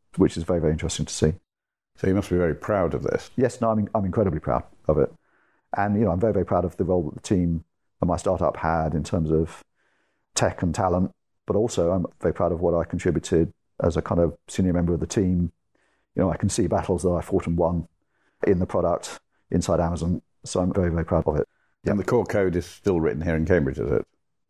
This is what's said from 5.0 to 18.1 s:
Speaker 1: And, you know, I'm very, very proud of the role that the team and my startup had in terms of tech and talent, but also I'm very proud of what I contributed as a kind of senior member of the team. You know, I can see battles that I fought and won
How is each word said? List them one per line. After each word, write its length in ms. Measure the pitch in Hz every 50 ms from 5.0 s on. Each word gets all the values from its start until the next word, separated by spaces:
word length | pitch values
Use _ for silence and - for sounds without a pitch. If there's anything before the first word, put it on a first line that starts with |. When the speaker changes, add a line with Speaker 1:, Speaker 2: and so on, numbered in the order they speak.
| 67 - - - _ _ _ _ _ _ _ _ _ _ -
Speaker 1:
And, 200 | 101 101 104 101
you 100 | 104 113
know, 60 | 95
I'm 80 | 85 90
very, 140 | 107 110 101
very 120 | 98 87
proud 200 | - 98 87 87
of 120 | 87 - -
the 80 | 95
role 180 | 80 92 90 80
that 120 | 71 -
the 60 | - - - -
team 280 | 92 87 85 82 82 - _ _ _ _ _ _ -
and 60 | - 87
my 100 | 82 78
startup 400 | - 98 92 87 90 76 - -
had 380 | - 80 82 80 80 78 76
in 80 | 78 -
terms 260 | - - 85 80 78
of 320 | 78 78 82 82 - - - _ _ _ _ _ _ _ _ _ _ _ _ _ -
tech 300 | - 117 92 - - 101
and 100 | 87 78
talent, 380 | - 98 92 87 90 92 - - _ _ _ _ _ _
but 100 | - -
also 360 | 101 113 120 - - 85 85
I'm 140 | 95 95 80 - - -
very 120 | - 85 78
proud 180 | - 92 85
of 100 | 87 82
what 120 | 90 85 85
I 120 | 85 80
contributed 680 | - - 85 - 92 76 80 - - 95 82 82 - - _ _ _ _ -
as 160 | - 87 82 87
a 40 |
kind 180 | - - 92 85
of 160 | 85 80 - - _ -
senior 260 | - - 92 92 85
member 200 | 87 87 85 85
of 60 | 82
the 80 | 92 -
team. 440 | - 113 95 92 92 87 87 85 - _ _ _ _ _ _ _ _ _ _ _ -
You 80 | - 92
know, 80 | 90
I 60 | - -
can 120 | - 98
see 160 | - - 95 80
battles 360 | 107 90 - - 92 82 92
that 80 | 92
I 100 | 87 82
fought 240 | - - 98 90 -
and 120 | 85 85 85
won 300 | 85 82 87 82 82 - _ _ _ _